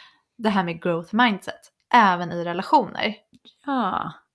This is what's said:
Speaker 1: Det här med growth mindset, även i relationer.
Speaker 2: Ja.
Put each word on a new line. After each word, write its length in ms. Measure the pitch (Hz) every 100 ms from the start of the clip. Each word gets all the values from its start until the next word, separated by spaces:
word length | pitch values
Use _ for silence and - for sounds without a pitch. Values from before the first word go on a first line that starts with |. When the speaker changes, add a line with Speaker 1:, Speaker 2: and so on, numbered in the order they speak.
| - _ _ -
Speaker 1:
Det 120 | 220
här 160 | 196
med 180 | 170 170
growth 320 | 180 170 170
mindset, 460 | 214 247 190 - - - _ _
även 380 | 240 202 175 175
i 120 | 170
relationer. 680 | 170 175 - 302 208 - - 208 _ _ - _ -
Speaker 2:
Ja. 460 | 269 196 - 165 - _